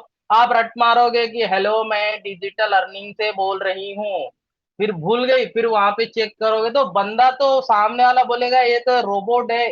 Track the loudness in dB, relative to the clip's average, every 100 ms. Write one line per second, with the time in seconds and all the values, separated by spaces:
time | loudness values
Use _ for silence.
0 | -4 _ 0 4 4 2 0 0 2 4
1 | 2 2 -2 -2 -2 0 0 0 -2 -2
2 | -4 -6 -10 -10 -10 -4 0 0 -2 -8
3 | -14 -6 -4 -4 -4 -4 -4 -6 -8 -8
4 | -6 -6 -8 _ _ _ _ -6 -4 -2
5 | -2 0 2 0 0 -2 0 2 0 0
6 | -4 -4 -6 -2 -2 0 0 0 0 0
7 | -2 2 2 2 0 2 2 2 2 2
8 | 2 4 2 0 0 2 2 2 2 0
9 | 0 -2 0 -2 0 -2 -2